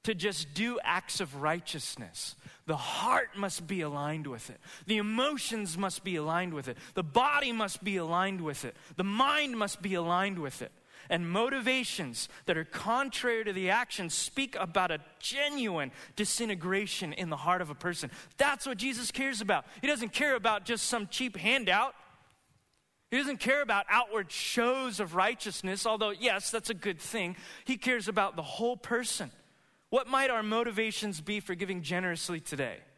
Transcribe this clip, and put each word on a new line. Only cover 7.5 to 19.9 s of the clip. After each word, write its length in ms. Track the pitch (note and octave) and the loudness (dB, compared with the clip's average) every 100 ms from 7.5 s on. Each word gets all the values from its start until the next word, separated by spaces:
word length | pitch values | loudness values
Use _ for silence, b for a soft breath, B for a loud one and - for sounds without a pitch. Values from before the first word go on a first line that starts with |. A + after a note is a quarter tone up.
must 320 | A#3 G3+ - | 0 -2 -2
be 120 | F#3+ F#3+ | -2 0
aligned 440 | D#3+ E3+ F#3+ F#3+ | 2 2 2 0
with 240 | D#3 C#3 | -4 -4
it. 120 | B2 - B - | -8 -10 B -2
The 80 | |
mind 540 | G3 G#3+ C4+ D4 D4 A#3 | 0 4 4 4 2 0
must 240 | G3+ - | -2 -2
be 100 | F#3 | -2
aligned 460 | F#3 E3+ F3+ G3 F#3 | 0 2 2 2 -2
with 240 | D3 - | -6 -6
it. 100 | A#2 - B B B | -12 -12 B B B
And 220 | E3+ E3+ | 0 2
motivations 1000 | F#3 A#3+ C4+ A#3 C4 A#3+ - C#3 A2+ - B - | 2 2 2 2 2 0 -4 -4 -6 -8 B 0
that 100 | D#3+ | 0
are 80 | |
contrary 800 | D#3 - G3+ A#3+ C#4 - B3 A3+ | 0 -4 0 2 0 0 0 0
to 80 | G#3+ | 0
the 180 | F#3+ F#3 | 0 2
action 400 | G#3+ A#3+ - E3+ | 2 2 -4 -2
speak 460 | - - - C4+ C#4+ | -2 -2 -2 -2 -2
about 320 | F#3 F#3+ F3+ | 0 2 2
a 80 | D#3 - - | 0 -6 -8
genuine 720 | - C4 D4 C#4+ A3+ E3+ C3+ B B - | -4 0 0 0 0 0 -2 B B -2
disintegration 960 | G#3 - A3+ F#3 F3 F#3+ G#3 - F3 | 0 0 0 -2 0 0 0 -4 -4
in 180 | - F3 | -4 -4
the 60 | D3 | 0
heart 240 | D3+ F3+ | 2 2
of 100 | D#3+ | 0
a 60 | C#3 | -4
person. 340 | F3+ E3+ B2+ B B - | -4 -4 -6 B B 2
That's 280 | C#4 C#4 C4+ | 2 2 -4
what 120 | A3 | -2
Jesus 340 | B3+ A#3 A#3+ | -2 -2 -4
cares 280 | - C4+ A3+ | -2 -2 0
about. 260 | G#3 E3+ - B | 2 2 0 B
He 60 | |
doesn't 260 | C4+ | 0